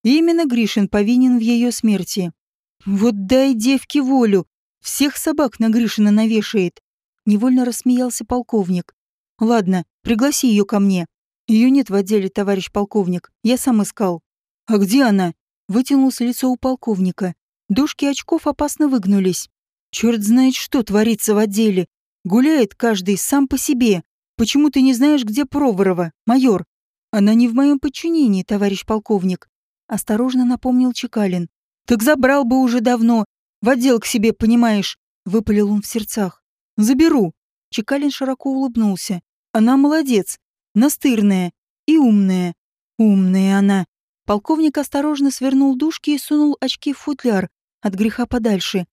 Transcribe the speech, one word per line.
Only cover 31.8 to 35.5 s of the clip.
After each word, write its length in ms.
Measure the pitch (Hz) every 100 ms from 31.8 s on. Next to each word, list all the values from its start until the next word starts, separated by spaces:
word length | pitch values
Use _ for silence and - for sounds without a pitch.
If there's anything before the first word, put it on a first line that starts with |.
| -
"Так 160 | 233
забрал 440 | 233 302 254 285 240
бы 160 | 262
уже 180 | 254 240
давно. 460 | 233 247 233 226 202 _ _ _
В 80 | 214
отдел 300 | 262 262 233
к 60 | -
себе, 280 | 247 220
понимаешь", 640 | - 220 240 233 208 185 - _ _ -
выпалил 460 | 214 214